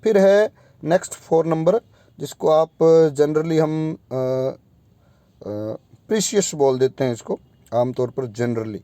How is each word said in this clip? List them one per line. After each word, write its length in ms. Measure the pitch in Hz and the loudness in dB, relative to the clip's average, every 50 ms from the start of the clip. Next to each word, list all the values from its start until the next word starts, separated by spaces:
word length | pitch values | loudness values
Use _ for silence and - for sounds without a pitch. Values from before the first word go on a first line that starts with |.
| _ | _
फिर 140 | 220 220 | 2 2
है 320 | 202 190 196 196 202 214 214 _ _ _ _ _ _ - | 4 4 6 4 4 2 0 _ _ _ _ _ _ -4
नेक्स्ट 300 | 151 165 190 - - - | -2 -2 -2 -2 -4 -16
फ़ोर 320 | - - - 165 160 160 | -18 -6 -2 0 0 0
नंबर, 280 | 165 165 160 160 165 190 233 _ _ _ _ _ _ _ - | 0 -2 0 0 0 0 0 _ _ _ _ _ _ _ -14
जिसको 300 | 147 139 - _ - 165 | -12 -12 -10 _ 0 2
आप 220 | 156 156 160 160 _ _ 160 165 165 165 160 156 143 135 | 2 2 2 0 _ _ 4 6 6 6 6 4 4 2
generally 400 | 147 147 151 156 156 165 165 156 | 0 2 2 -2 -2 0 0 0
हम, 380 | 156 156 156 160 156 156 160 - _ _ | 0 0 -2 -4 -4 -6 -6 -10 _ _
अ, 40 | 135 | -6
अ, 400 | 131 131 127 131 131 131 135 - - _ _ _ _ _ _ _ _ _ _ _ _ _ _ _ _ - 98 104 104 107 107 110 - _ _ _ _ _ | -4 -4 -2 -2 -2 -4 -4 -6 -8 _ _ _ _ _ _ _ _ _ _ _ _ _ _ _ _ -14 -12 -10 -10 -8 -10 -10 -12 _ _ _ _ _
प्रीशियस 480 | _ 214 220 190 - - 208 - - - | _ -2 -2 -2 0 0 -2 -2 -2 -2
बोल 240 | 156 139 135 131 127 | 0 2 2 2 2
देते 240 | 131 131 - - 139 | 0 -2 0 -2 -4
हैं 100 | 131 120 | -4 -4
इसको 260 | 113 - - - - _ _ _ _ _ _ - | -6 -8 -10 -12 -12 _ _ _ _ _ _ -2
आमतौर 360 | 120 123 127 123 - 127 120 | -2 -2 -2 -2 -4 -6 -4
पर 160 | 123 - 131 | -4 -8 -10
generally 540 | 120 101 110 120 120 117 113 110 110 107 95 | -10 -6 -4 -4 -4 -2 -4 -6 -8 -10 -12